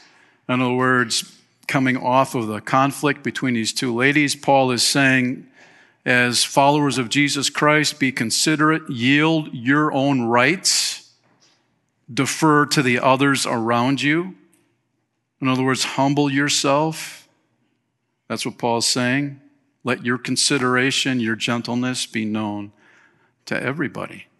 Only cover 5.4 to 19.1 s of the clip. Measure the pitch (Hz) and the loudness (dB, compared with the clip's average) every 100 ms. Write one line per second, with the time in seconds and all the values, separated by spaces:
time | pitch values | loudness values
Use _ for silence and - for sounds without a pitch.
5.4 | - _ - - _ _ 123 123 123 117 | -14 _ -20 -20 _ _ 0 2 2 0
6.4 | - - 139 147 143 123 117 143 143 143 | 0 4 4 4 0 -2 -2 0 0 0
7.4 | 127 - 151 151 147 - 131 - 113 - | -4 0 2 4 0 -2 -4 -2 -4 0
8.4 | 160 151 156 160 160 127 123 143 160 160 | 0 2 2 0 -4 -2 2 4 2 0
9.4 | 151 120 117 147 151 139 139 135 117 120 | -2 -6 0 2 2 0 2 2 2 4
10.4 | 131 190 - - - - - _ _ _ | 4 2 0 -2 -4 -8 -18 _ _ _
11.4 | _ _ _ _ _ _ - 120 127 - | _ _ _ _ _ _ -8 -4 -2 2
12.4 | 160 147 143 - 127 120 135 131 139 131 | 4 4 4 2 2 2 2 4 2 2
13.4 | - 120 113 120 123 135 139 160 185 175 | -2 -2 0 0 2 0 0 -2 -4 -12
14.4 | _ _ _ _ _ _ _ _ _ _ | _ _ _ _ _ _ _ _ _ _
15.4 | 135 127 131 127 - - 139 143 143 139 | -2 0 0 0 -2 0 2 2 2 0
16.4 | 143 - 143 143 160 160 - - _ _ | 0 0 2 2 0 -4 -12 -16 _ _
17.4 | _ _ _ _ _ _ _ _ _ 113 | _ _ _ _ _ _ _ _ _ -8
18.4 | 123 - 123 117 - 131 123 | -8 -4 -2 0 0 0 0